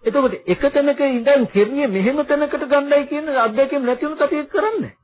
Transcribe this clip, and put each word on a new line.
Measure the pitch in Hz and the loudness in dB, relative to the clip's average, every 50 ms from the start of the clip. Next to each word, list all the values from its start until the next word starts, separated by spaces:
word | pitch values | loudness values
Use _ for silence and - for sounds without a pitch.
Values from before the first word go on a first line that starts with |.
| - | -4
එතකොට | 226 226 285 269 254 190 - - | -2 0 0 0 0 -2 -4 -2
එක | - 180 - - 277 | -4 -2 0 0 0
තැනක | 277 285 285 285 285 285 | 2 2 0 0 0 0
ඉඳන් | 285 277 262 240 233 277 285 277 240 - | 0 0 0 0 2 4 4 4 2 2
කෙරිය | - 196 208 214 262 277 294 262 | 2 2 2 2 2 -2 -2 -2
මෙහෙම | 190 190 190 226 269 302 - | 0 0 0 0 0 0 0
තැනකට | - 302 285 302 294 - 294 294 | 0 0 0 0 -2 -2 -6 -2
ගන්නයි | 269 277 285 277 285 294 285 285 285 | 0 0 0 2 4 2 2 2 0
කියන | 302 294 302 320 285 262 | -6 -6 -4 -4 0 0
අත්දැකීම් | 226 226 214 226 269 269 311 285 262 | 0 0 2 0 0 0 0 -2 -2
නැති | 240 247 247 - | -2 -2 -2 -2
වුණොත් | 294 311 311 | -6 -2 -2
අපි | 294 - 359 294 | -2 0 0 -2
ඒක | 302 285 | -6 -4
කරන්නේ | - 392 - 427 453 415 | -2 -2 -2 0 -2 -4
නෑ. | 247 - - _ | -6 -8 -10 _